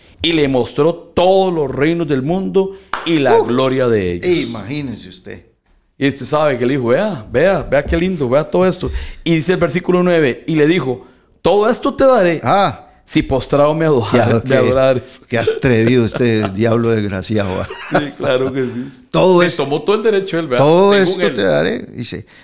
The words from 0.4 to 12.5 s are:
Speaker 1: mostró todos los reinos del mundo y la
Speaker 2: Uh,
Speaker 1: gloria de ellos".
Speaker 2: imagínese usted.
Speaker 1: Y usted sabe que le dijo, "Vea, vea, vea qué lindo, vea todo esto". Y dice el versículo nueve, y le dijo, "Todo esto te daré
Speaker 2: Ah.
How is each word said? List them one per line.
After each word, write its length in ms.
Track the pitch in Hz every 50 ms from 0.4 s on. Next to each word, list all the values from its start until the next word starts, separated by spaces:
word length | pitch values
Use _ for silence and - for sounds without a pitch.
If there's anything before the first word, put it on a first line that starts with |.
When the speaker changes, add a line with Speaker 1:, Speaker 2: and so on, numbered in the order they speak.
| 147 135
Speaker 1:
mostró 460 | 135 127 117 - - - 143 165 170
todos 580 | - - - - - 175 185 190 190 190 185 175
los 180 | 160 143 131
reinos 380 | 127 127 139 160 170 170 170 147
del 140 | 147 131 127
mundo 540 | 151 175 190 190 190 175 190 190 190 196 - - _ - - -
y 120 | 160 170 156
la 180 | 139 127 -
Speaker 2:
Uh, 80 | 466 -
Speaker 1:
gloria 420 | - 120 127 131 131 131 131 127 120
de 260 | 113 107 95 90 87
ellos". 340 | 87 - 180 175 156 135 117
Speaker 2:
imagínese 600 | 117 110 95 104 143 151 143 127 110 87 85 92
usted. 380 | 90 - - 101 98 98 - _ _ _ _ _ _ _ _ _ _ -
Speaker 1:
Y 100 | 135 139
usted 180 | 135 - 127
sabe 320 | 113 151 151 156 151 135 117
que 80 | 127
le 80 | 123 139
dijo, 120 | 143 123 113
"Vea, 360 | 123 156 202 214 180 127 107 -
vea, 320 | - 123 160 190 196 156 117
vea 220 | 107 123 143 147
qué 120 | - 165
lindo, 320 | 165 175 185 190 156 143 117
vea 140 | 123 147 156
todo 240 | - - 175 185
esto". 240 | 185 180 185 - 127 - - - - - - -
Y 140 | 165 165
dice 160 | 160 151 175 180
el 60 | 175
versículo 420 | 175 160 135 180 180 - 175 175 180
nueve, 400 | 180 175 165 151 127 117 - - -
y 80 | 165
le 100 | 151 147
dijo, 400 | 151 175 185 131 131 123 - - - - _ _ _ _ _ -
"Todo 260 | 160 185 208 208 226
esto 240 | 240 - - 285 -
te 100 | - 269
daré 360 | 262 254 226 185 175 165 147 -
Speaker 2:
Ah. 460 | 120